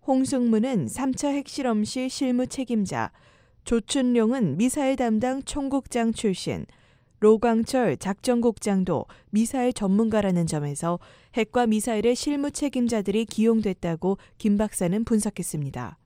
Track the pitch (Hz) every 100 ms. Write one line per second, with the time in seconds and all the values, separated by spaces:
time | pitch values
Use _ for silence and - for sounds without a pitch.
0 | - 262 262 269 240 220 240 233 214 -
1 | 269 262 294 277 277 - 254 214 214 262
2 | 254 - 262 247 254 - 254 233 190 123
3 | 110 _ _ _ _ _ - 233 - 285
4 | 254 240 220 269 190 143 240 302 269 269
5 | 247 220 247 269 269 294 277 277 - 247
6 | 226 226 220 185 - 95 - - _ _
7 | _ _ 214 220 240 226 226 262 226 147
8 | - 196 - 240 233 214 - 196 185 147
9 | - - _ 208 226 269 247 247 202 196
10 | 226 214 202 175 165 160 147 143 165 175
11 | - - _ - 220 247 240 214 208 220
12 | 220 247 - 285 285 285 285 254 240 233
13 | 196 202 226 - 220 226 208 185 175 160
14 | 180 196 - _ 214 202 214 - 180 196
15 | 226 220 208 - 175 156 139 123 120 156